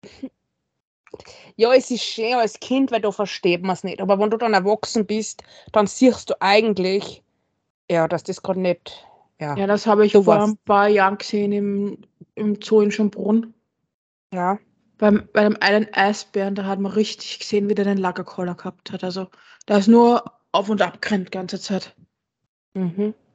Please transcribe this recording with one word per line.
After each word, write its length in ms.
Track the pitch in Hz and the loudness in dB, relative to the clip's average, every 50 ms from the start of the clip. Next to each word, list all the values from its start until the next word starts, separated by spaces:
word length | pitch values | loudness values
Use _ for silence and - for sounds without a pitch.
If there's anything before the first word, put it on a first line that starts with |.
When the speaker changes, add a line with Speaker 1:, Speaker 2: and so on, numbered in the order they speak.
| - - - - - 262 _ _ _ _ _ _ _ _ _ _ _ _ _ _ _ _ - - - - - - - - _ | -20 -20 -20 -18 -18 -18 _ _ _ _ _ _ _ _ _ _ _ _ _ _ _ _ -20 -20 -20 -20 -20 -20 -20 -16 _
Speaker 1:
Ja, 160 | - 214 233 254 | -2 2 4 4
es 180 | 269 262 - | 4 2 0
ist 120 | 254 214 - | -4 -6 -6
schön 300 | - - - 220 220 247 | -8 -8 -6 -4 -2 0
als 260 | 254 226 208 - - | 0 0 -2 -4 -8
Kind, 300 | - - 254 269 269 262 | -8 -4 0 0 0 0
weil 100 | 240 226 | 0 -2
da 100 | 208 208 | -2 -2
versteht 520 | 196 - 208 190 - - - 190 175 175 180 | -2 -4 -4 -6 -6 -4 -2 -2 0 0 -2
man's 200 | 190 185 - - | -4 -4 -4 -6
nicht. 160 | 190 170 - | -10 -8 -4
Aber 180 | 190 190 202 190 | -2 0 0 2
wenn 120 | 208 214 | 0 0
du 60 | 214 | 0
dann 180 | 220 240 233 214 | -2 0 2 2
erwachsen 520 | 190 180 202 214 214 - - - 233 208 | 2 2 0 -2 -2 -2 -4 -4 -2 -2
bist, 360 | - 214 214 214 - - - - _ _ - - - - | -2 -4 -6 -6 -8 -12 -18 -20 _ _ -20 -12 -4 0
dann 140 | 220 208 | 0 0
siehst 440 | 202 - - 262 254 226 - - - | 0 0 2 4 4 4 2 -2 -8
du 40 | - - | -6 -2
eigentlich, 840 | - 190 202 214 226 226 208 185 180 185 190 202 196 - - - _ _ _ _ _ _ _ _ _ _ _ _ _ - | 0 2 4 4 4 2 0 -2 -2 -2 -2 -4 -4 -6 -14 -18 _ _ _ _ _ _ _ _ _ _ _ _ _ -4
ja, 160 | 175 170 160 160 | -2 0 0 0
dass 140 | 175 160 - | -2 -4 -6
das 180 | - 185 - - | -8 -10 -8 -6
grad 140 | - 190 | -6 -4
nicht, 500 | 185 185 180 175 - - - - - - - _ _ _ _ _ - | -2 -2 -2 -2 -2 -6 -20 -20 -20 -20 -20 _ _ _ _ _ -12
ja. 160 | 156 147 147 | -10 -8 -6
Speaker 2:
Ja, 100 | 165 196 | -4 0
das 200 | 196 208 208 - | 0 0 0 2
habe 180 | 226 214 208 214 | 2 4 4 4
ich 80 | 208 - | 6 6
Speaker 1:
Du 100 | 208 196 | 6 6
Speaker 2:
vor 140 | 180 - | 6 4
Speaker 1:
weißt. 120 | 202 208 208 | 4 4 0
Speaker 2:
ein 80 | 214 - | -2 -4
paar 300 | _ - 208 202 202 208 | _ 0 2 4 4 4
Jahren 300 | 208 202 190 190 202 202 | 4 4 2 2 0 -2
gesehen 340 | - - - 208 202 202 208 | -8 -6 -4 -2 -2 0 -2
im, 460 | 208 202 202 202 202 202 202 - - - _ _ - - - _ | -2 -2 -2 -2 -2 -4 -4 -6 -10 -16 _ _ -20 -20 -18 _
im 260 | - 214 214 208 202 - | -6 -4 -4 -4 -4 -2
Zoo 180 | - 220 220 208 | 2 4 4 4
in 80 | 208 | 4
Schönbrunn. 640 | 208 - 214 202 - - 190 202 214 226 226 - - _ _ _ _ _ _ _ _ _ _ _ _ _ _ _ - | 2 0 -2 -2 -2 -4 -2 0 0 0 0 -2 -10 _ _ _ _ _ _ _ _ _ _ _ _ _ _ _ -8
Speaker 1:
Ja. 260 | 185 180 180 196 208 _ _ _ _ _ _ _ - | -4 -2 -2 -2 -4 _ _ _ _ _ _ _ 0
Speaker 2:
Beim, 300 | 214 208 202 214 - - - | 2 4 4 2 0 -2 0
bei 120 | - 208 | 2 2
dem 120 | 208 214 - | 2 2 2
einen 320 | - 196 202 214 214 - - | 2 2 2 2 0 0 0
Eisbären, 640 | 196 196 196 214 - - _ - 208 196 196 196 | 0 0 0 0 -2 -6 _ -6 -4 -4 -4 -4
da 100 | 196 196 | -6 -6
hat 140 | 190 196 190 | -6 -4 -4
man 120 | 196 196 - | -4 -4 -2
richtig 460 | 214 220 - - - - - - - | -2 -2 -2 -4 -12 -14 -14 -14 -14
gesehen, 300 | - - - 202 202 202 | -8 -4 -2 -2 0 0
wie 60 | 208 | 0
der 100 | 190 202 | 0 0
den 140 | 202 202 196 | 0 0 0
Lagerkoller 560 | 190 180 180 185 180 - - - 185 180 175 | -2 -4 -4 -6 -10 -12 -10 -8 -8 -8 -8
gehabt 380 | 175 - 180 180 _ - - - | -10 -12 -14 -14 _ -16 -14 -12
hat. 120 | 185 - | -10 -8
Also, 240 | 185 175 190 190 185 _ _ _ _ - _ _ - | -8 -8 -8 -10 -12 _ _ _ _ -20 _ _ 2
der 100 | 208 208 | 2 4
ist 100 | 196 196 | 6 8
nur 360 | 226 233 240 233 240 240 - - - _ _ _ - | 8 8 8 6 4 2 0 -4 -16 _ _ _ -2
auf 160 | 180 202 202 | -2 -2 0
und 120 | 220 202 196 | -2 -2 -2
ab 180 | 175 - - - | -2 -4 -6 -8
gerannt 260 | - 214 196 180 180 | -4 -4 -4 -4 -6
die 20 | - | -10
ganze 280 | 190 185 180 - 190 | -10 -10 -10 -10 -10
Zeit. 340 | - - - - - - - _ _ _ _ _ _ _ _ _ _ _ _ _ _ _ - | -8 -6 -6 -6 -6 -10 -18 _ _ _ _ _ _ _ _ _ _ _ _ _ _ _ -8
Speaker 1:
Mhm. 400 | 190 185 175 165 190 202 214 220 _ _ _ _ | -6 -6 -6 -4 -4 -4 -4 -6 _ _ _ _